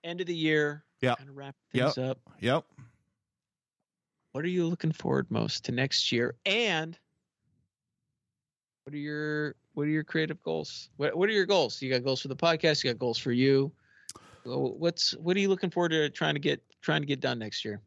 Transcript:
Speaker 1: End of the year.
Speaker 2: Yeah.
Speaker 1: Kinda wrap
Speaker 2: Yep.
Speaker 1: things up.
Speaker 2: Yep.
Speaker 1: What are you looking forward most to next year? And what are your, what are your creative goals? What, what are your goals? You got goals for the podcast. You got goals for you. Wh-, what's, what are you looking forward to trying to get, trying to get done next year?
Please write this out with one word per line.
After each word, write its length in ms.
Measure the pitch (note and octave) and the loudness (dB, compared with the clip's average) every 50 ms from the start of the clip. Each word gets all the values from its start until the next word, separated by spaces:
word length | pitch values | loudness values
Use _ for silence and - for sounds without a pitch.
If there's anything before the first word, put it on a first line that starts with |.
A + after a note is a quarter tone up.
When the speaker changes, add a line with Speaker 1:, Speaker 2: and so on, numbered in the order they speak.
| - | -10
Speaker 1:
End 180 | E3 F3 F3 | -10 -6 -6
of 60 | F#3 | -4
the 80 | E3+ F3 | -4 -2
year. 480 | E3 D#3 D#3 D#3 D3+ D3+ D3 D3 D3+ _ _ _ _ | 0 2 4 4 4 2 0 -2 -6 _ _ _ _
Speaker 2:
Yeah. 140 | - B2+ B2 | 0 0 0
Speaker 1:
Kinda 160 | - C3+ C#3 | -2 -6 -18
wrap 240 | C3+ C#3 C#3 C#3 C#3+ _ _ _ | -18 -16 -16 -16 -16 _ _ _
Speaker 2:
Yep. 220 | - B2+ B2 C#3+ - | -2 0 0 2 0
Speaker 1:
things 20 | C3 B2+ C3 | -2 -4 -4
up. 100 | C3+ - _ - - - | -4 -8 _ -20 -16 -2
Speaker 2:
Yep. 240 | - A#2+ C3+ D#3+ - _ _ - C3 A#2 _ _ _ _ _ _ _ _ _ _ _ _ _ _ _ _ _ _ _ _ _ _ _ _ _ _ _ _ _ | 0 2 2 2 0 _ _ -20 -20 -20 _ _ _ _ _ _ _ _ _ _ _ _ _ _ _ _ _ _ _ _ _ _ _ _ _ _ _ _ _
Speaker 1:
What 100 | C3 D#3 | -6 -4
are 60 | F3+ | -2
you 180 | F3+ F3+ E3+ | 0 0 0
looking 240 | E3 F3+ - - D#3+ | 0 0 0 0 -2
forward 360 | D#3+ - - - C3+ C3+ C3 - | -2 0 0 0 2 2 0 0
most 340 | - A2+ A2+ G#2+ - - - | 0 -2 -2 -2 -4 -6 -4
to 60 | - | -4
next 400 | A#2+ A#2+ C3 C3+ - - - - | -2 -2 -2 0 0 0 0 0
year? 240 | C3 A#2 A#2+ B2 B2+ _ _ | 0 0 0 0 -4 _ _
And 520 | G3 F#3+ A3+ A#3+ G#3+ F3+ D#3+ D#3+ E3 E3+ - _ _ _ _ _ _ _ _ _ _ _ _ _ _ _ _ _ _ _ _ _ _ _ _ _ _ _ _ _ _ _ _ _ _ _ _ _ | 0 0 2 2 2 0 0 -2 -4 -10 -16 _ _ _ _ _ _ _ _ _ _ _ _ _ _ _ _ _ _ _ _ _ _ _ _ _ _ _ _ _ _ _ _ _ _ _ _ _
what 100 | D3 D3 | -14 -10
are 40 | |
your, 580 | D3 C#3+ D3+ D3+ D3+ D3+ D3+ D3+ D3+ D3+ D3 - _ _ _ _ | -10 -8 -6 -6 -4 -4 -2 -2 -2 -2 -4 -6 _ _ _ _
what 100 | - D3 | -4 0
are 80 | D3+ | 0
your 120 | D#3 D#3 D#3 | 0 0 -2
creative 400 | - - E3 D#3 D#3 D#3 - _ | -2 -2 -2 -2 -2 -4 -8 _
goals? 460 | - - D#3+ D3+ - - - - - _ | -4 -4 -4 -4 -6 -10 -14 -16 -18 _
What, 180 | - D#3 D3 - | -2 -2 -2 0
what 120 | D#3+ F#3 G#3 | 2 0 2
are 40 | A3 | 4
your 120 | G#3 F#3 | 2 2
goals? 360 | F3 G3+ F#3 D3 A2+ - - | 4 4 4 4 2 -2 -6
You 80 | C#3 C3 | -4 -2
got 140 | C3 B2+ B2 | -2 0 0
goals 180 | C3+ C3 B2+ | 0 -2 -2
for 60 | - | -4
the 80 | C#3 C3 | -8 -4
podcast. 480 | - - E3+ E3 D#3+ - E3 D3+ - - | 2 2 2 4 4 4 2 2 4 0
You 80 | C3+ | -2
got 80 | A#2+ A2+ | -2 0
goals 180 | C3 B2 A#2 | -2 -2 -2
for 140 | - - C3+ | -2 -2 0
you. 400 | A#2+ A#2+ C3 C#3 C#3 C3+ C3+ D#3 - _ _ _ _ _ _ - - - - - - - _ | 2 4 6 6 6 6 4 0 -4 _ _ _ _ _ _ -20 -20 -20 -20 -20 -20 -18 _
Wh-, 340 | A#2+ B2 C#3 C3+ B2+ - | -8 -4 -2 -2 -4 -4
what's, 340 | C#3 D#3+ E3+ E3+ - - - | -2 -2 -2 0 0 -2 -2
what 260 | - - D#3+ E3+ F#3 | -2 -2 0 0 2
are 20 | G3 | 4
you 100 | G3 G3 | 4 4
looking 200 | F#3+ F#3 - F3+ | 2 2 0 -2
forward 180 | - F3+ F3 E3+ | 2 2 2 2
to 200 | D#3+ D#3+ D3+ C#3+ | 4 2 2 0
trying 260 | C#3+ - E3+ D#3 D3+ | 0 -2 0 0 0
to 40 | D3 | 0
get, 200 | C#3+ D3 C#3+ - _ _ _ _ | 0 -2 -2 -2 _ _ _ _
trying 200 | - - D#3 D3+ | -2 0 0 0
to 60 | D3 | 0
get 140 | C#3 C#3 C3 | -2 -4 -2
done 180 | - C3 B2 A#2+ | -2 -4 -4 -4
next 240 | A2 G#2+ - - - | -6 -8 -8 -8 -6
year? 180 | A2 G#2 G#2 - | -6 -8 -10 -12